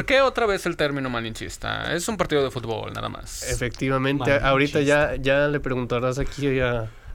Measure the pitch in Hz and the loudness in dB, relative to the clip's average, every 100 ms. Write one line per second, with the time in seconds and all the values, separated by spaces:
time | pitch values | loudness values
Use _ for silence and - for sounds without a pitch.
0 | - 269 262 240 226 190 180 165 151 143 | 2 4 4 2 0 0 -2 0 0 0
1 | 131 120 113 110 92 - 110 110 113 160 | -2 -2 -4 -6 -10 -8 -4 -4 -2 -2
2 | 170 208 170 147 131 123 117 107 104 107 | -2 -2 0 2 2 -2 -4 -4 -6 -6
3 | 110 98 - - 131 123 120 - 135 135 | -8 -8 -12 -10 -6 -4 -4 -2 0 0
4 | 135 139 131 139 123 135 143 151 143 147 | 2 0 2 2 4 4 4 2 4 4
5 | 147 131 131 139 147 147 135 127 120 120 | 4 0 2 2 2 0 -2 -2 0 0
6 | 127 127 131 - 139 131 123 120 110 - | 0 0 -4 -2 0 2 2 0 -4 -10
7 | - | -14